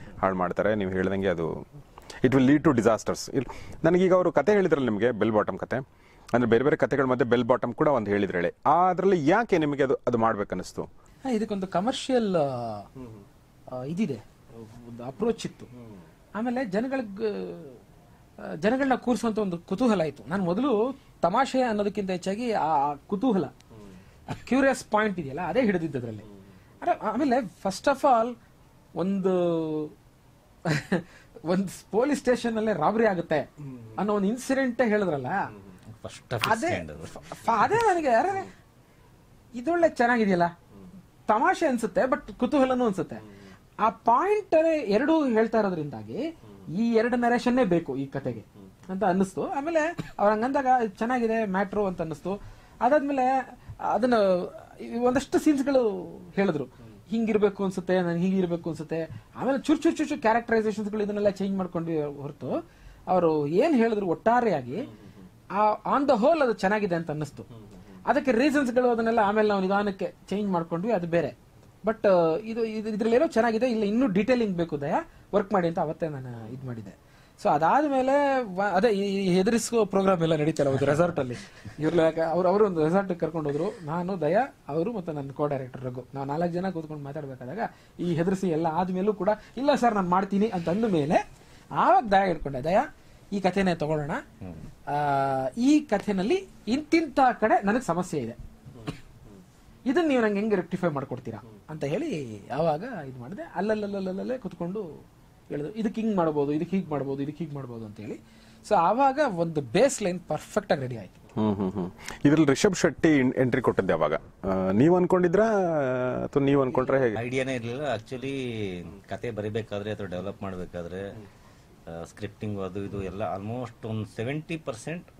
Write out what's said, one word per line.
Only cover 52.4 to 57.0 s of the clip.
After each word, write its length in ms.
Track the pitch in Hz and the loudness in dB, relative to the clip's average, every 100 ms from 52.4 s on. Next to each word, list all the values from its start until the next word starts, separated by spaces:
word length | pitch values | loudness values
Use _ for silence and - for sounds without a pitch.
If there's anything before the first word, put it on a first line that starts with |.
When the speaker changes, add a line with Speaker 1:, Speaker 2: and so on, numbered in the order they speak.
| - - - - | -10 -20 -18 0
Speaker 2:
ಅದಾದ್ಮೇಲೆ 760 | 233 302 277 277 254 262 254 - - - | 4 4 2 0 2 2 -2 -14 -18 -6
ಅದನ್ನ 340 | - 180 247 233 196 180 - - - - 233 233 | -2 0 2 4 4 2 -2 -12 -20 -16 -8 0
ಒಂದಷ್ಟು 380 | 247 254 - 349 | 2 2 0 2
ಸೀನ್ಸ್ಗಳು 540 | 302 277 269 262 226 190 170 - - - | 4 2 4 2 2 -2 -10 -16 -8 0
ಹೇಳಿದ್ರು, 300 | 190 147 123 - - - | 0 0 -6 -10 -20 -20